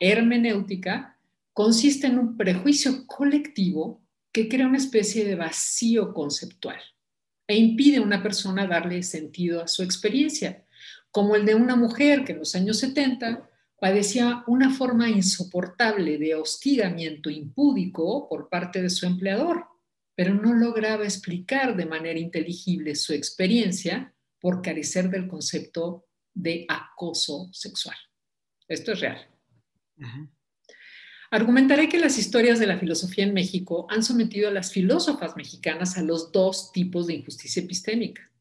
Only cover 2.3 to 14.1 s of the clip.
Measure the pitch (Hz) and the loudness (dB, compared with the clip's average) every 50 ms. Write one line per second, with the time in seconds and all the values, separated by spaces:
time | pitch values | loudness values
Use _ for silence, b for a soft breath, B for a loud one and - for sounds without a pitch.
2.3 | - - 202 185 277 285 - 285 294 - - 269 262 - - - - - 277 285 | -2 0 0 0 0 2 2 2 2 4 2 0 -2 -2 -6 -12 -4 -2 2 2
3.3 | 285 294 294 - - - 190 170 151 156 160 226 - - _ _ _ _ _ _ | 2 2 0 -2 -2 -2 0 0 0 -2 -4 -6 -8 -12 _ _ _ _ _ _
4.3 | - 226 220 220 262 262 262 262 262 277 269 - - 220 202 - - 226 208 202 | -2 -2 -2 0 0 2 2 2 2 0 0 0 2 2 2 2 0 0 0 0
5.3 | 190 170 165 160 - - - - - - 233 226 233 226 196 180 - 170 147 143 | -2 -2 -4 -4 -4 -6 -4 -4 -4 0 0 2 2 2 0 0 -4 -6 -4 -4
6.3 | 143 - - - - _ - - - - - - _ _ _ _ _ _ _ _ | -6 -6 -8 -12 -12 _ -10 -10 -10 -12 -16 -20 _ _ _ _ _ _ _ _
7.3 | _ _ _ - 208 220 226 226 226 226 277 285 285 247 214 202 208 190 - 208 | _ _ _ 2 4 6 6 6 6 6 6 6 6 6 4 2 2 0 0 -2
8.3 | 202 - - 190 185 196 196 185 175 165 175 175 180 180 175 - - 160 156 151 | -4 -4 -4 -2 -2 -2 0 0 0 0 0 -2 -4 -4 -4 -6 -8 -8 -10 -10
9.3 | - - 175 175 170 170 170 170 - - 185 180 - - - 208 202 269 302 311 | -6 -4 -2 -2 -2 -2 -4 -4 -4 -4 -4 -4 -4 -2 -2 0 0 0 0 0
10.3 | 294 - - 151 185 B B B B B B B B B B _ - 202 202 208 | -2 -4 -6 -6 -8 B B B B B B B B B B _ 0 2 4 4
11.3 | 214 208 208 208 214 226 240 254 254 240 240 226 - - 285 294 285 277 - - | 4 4 4 6 6 6 4 4 4 4 2 2 2 4 4 4 4 4 2 -2
12.3 | 160 156 156 - - 185 190 208 220 - 269 262 269 294 277 262 247 - 240 226 | -6 -8 -6 -4 -2 0 0 0 0 0 -2 -2 0 0 0 0 0 -2 -2 -4
13.3 | 233 240 - _ _ _ _ _ _ _ 196 190 190 208 196 - | -4 -6 -8 _ _ _ _ _ _ _ 0 2 2 2 2 2